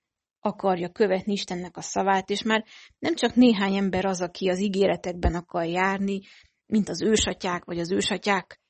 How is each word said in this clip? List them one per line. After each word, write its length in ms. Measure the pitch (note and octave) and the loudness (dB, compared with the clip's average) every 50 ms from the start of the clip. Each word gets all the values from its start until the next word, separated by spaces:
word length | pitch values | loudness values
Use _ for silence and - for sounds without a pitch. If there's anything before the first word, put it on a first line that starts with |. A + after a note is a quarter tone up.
| _ _ _ _ _ _ _ _ | _ _ _ _ _ _ _ _
akarja 500 | - G#3 F#3+ - - G3 F#3 E3+ E3+ F3 | -6 -6 -6 -2 0 0 0 0 -2 -6
követni 440 | - - A3 F#3+ F#3 F#3+ F#3+ G#3+ G3+ | 0 0 2 2 2 0 0 -2 -4
Istennek 440 | F#3+ - - F#3 F3 F3+ F3 - | -4 -4 -6 -6 -8 -8 -10 -12
a 40 | E3 | -12
szavát, 480 | E3 - - G3 F#3+ G3 G3 F#3+ F#3 - | -12 -6 -4 0 2 2 2 2 0 -2
és 140 | G3+ G3 - | -4 -2 0
már 220 | A3 A3 G#3+ A3 - - - - - _ _ | 0 0 0 -2 -6 -16 -20 -20 -20 _ _
nem 160 | - - - | -4 -4 -2
csak 200 | - - A#3 - | 0 -2 2 6
néhány 400 | A#3+ B3+ B3 A3 F#3 G3+ G3 G3 | 6 8 8 6 4 2 0 0
ember 300 | G3 G3 F#3+ F3+ F#3 F#3+ | 0 0 0 0 0 0
az, 160 | F#3+ F#3+ F3 | 0 -2 -2
aki 280 | F3+ F3 - - F#3+ F#3 | -4 -6 -6 -4 -2 -2
az 100 | F3+ F#3 | 0 0
ígéretekben 760 | G3+ G#3 F#3+ G3 G3 F3+ E3+ F3 - F3+ F3 F3+ E3+ F3 E3 | -2 -2 2 2 2 2 2 0 -4 -8 -6 0 0 0 0
akar 300 | F3 E3+ - - F3 E3+ | 0 -6 -6 -4 -4 -2
járni, 560 | E3 E3+ F3+ F#3 F#3+ G3 G3 G3 G3 G3 G3 F#3+ - - - - _ _ _ _ | -2 0 0 0 0 0 -2 -2 -4 -4 -6 -8 -12 -20 -20 -20 _ _ _ _
mint 240 | _ G#3 A3 F#3+ - | _ 0 0 0 0
az 120 | E3 E3 | -4 -2
ősatyák, 640 | - E3+ E3+ G3+ - G3 F3+ - - F#3+ F3 F3 - | 2 2 2 2 2 0 -2 -4 -4 -4 -4 -4 -6
vagy 140 | - F3 E3+ | -6 -6 -6
az 120 | E3+ E3+ | -2 -2
ősatyák, 680 | F#3+ G3+ G3 - G3+ F3+ - G#3+ G3+ F#3 - - - _ _ _ | -2 -2 0 -2 -4 -2 0 0 0 0 -2 -6 -16 _ _ _